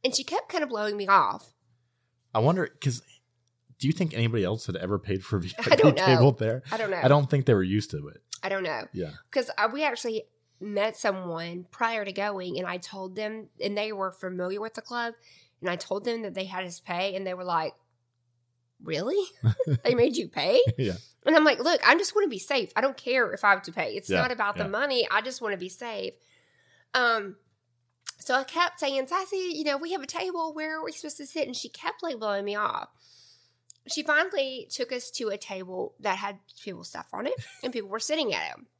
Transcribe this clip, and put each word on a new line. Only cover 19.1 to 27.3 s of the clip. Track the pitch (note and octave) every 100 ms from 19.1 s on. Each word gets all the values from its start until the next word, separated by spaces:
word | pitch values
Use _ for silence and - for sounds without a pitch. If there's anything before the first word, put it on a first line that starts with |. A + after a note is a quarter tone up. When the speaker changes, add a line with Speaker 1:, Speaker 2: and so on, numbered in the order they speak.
| G4 F#4 -
Speaker 1:
<laughs> | - - B4 C3+
They | - B3
made | B3+ B3+
you | G3+
pay?" | - D3 - C5
Speaker 2:
<laughs> | -
Yeah. | A2+ F2+ - _ -
Speaker 1:
And | E4
I'm | D4+
like, | B3+
"Look, | C#4 E4 -
I | D#4+
just | G4 G#4
wanna | G4
be | G3
safe. | - C#4 G#3 -
I |
don't | C4 -
care | - C4 A3
if | - G#3
I |
have | F#3+
to | F3
pay. | F3+ C#3 G2+
It's | -
Speaker 2:
Yeah, | F#3
Speaker 1:
not | B3
about | A#3+ G3+ -
the |
Speaker 2:
yeah. | G3
Speaker 1:
money. | G#3 C#4+ B3+ -
I | G#3
just | A#3 B3+
wanna | A3 F#3+
be | F#3
safe." | - A#3 G#3 F#3+ - _ _ _ _ _ _ _
Um, | B3+ A#3+ A3+ G3+